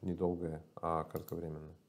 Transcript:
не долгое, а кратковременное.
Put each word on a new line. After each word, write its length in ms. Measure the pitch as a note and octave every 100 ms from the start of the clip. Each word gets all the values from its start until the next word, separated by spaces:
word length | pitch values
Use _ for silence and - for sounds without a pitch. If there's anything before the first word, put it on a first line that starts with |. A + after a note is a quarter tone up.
не 120 | F#2
долгое, 500 | E2+ F2+ F2 E2+ D#2 - -
а 280 | E2+ D#2+
кратковременное. 720 | D#2 D#2+ - E2+ E2+ D2+ D#2 -